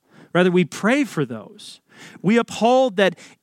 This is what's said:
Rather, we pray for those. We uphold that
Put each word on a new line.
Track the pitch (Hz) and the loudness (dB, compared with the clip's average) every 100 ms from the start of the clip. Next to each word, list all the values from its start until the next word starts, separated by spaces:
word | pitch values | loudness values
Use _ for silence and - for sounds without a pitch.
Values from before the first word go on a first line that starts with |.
| _ _ - | _ _ -6
Rather, | 170 180 | 0 2
we | 175 | 2
pray | 170 - 202 277 | 0 -2 -2 0
for | 254 - | -2 -6
those. | 127 113 98 - - - _ - - - | -6 -8 -16 -20 -20 -20 _ -20 -20 -6
We | 175 233 | 0 0
uphold | 226 - 226 254 262 185 | 0 -2 2 2 2 0
that | 190 170 - _ | 0 -2 -10 _